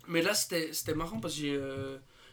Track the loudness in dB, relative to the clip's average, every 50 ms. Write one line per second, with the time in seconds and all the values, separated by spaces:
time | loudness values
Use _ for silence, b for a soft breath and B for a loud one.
0 | -6 0 2 4 4 4 4 2 2 2 2 0 0 0 -2 -4 -2 0 0 0
1 | 0 -2 -4 -4 -4 -2 -2 -2 0 0 0 0 0 -2 -4 -4 -4 -6 -6 -10
2 | -14 b b b b b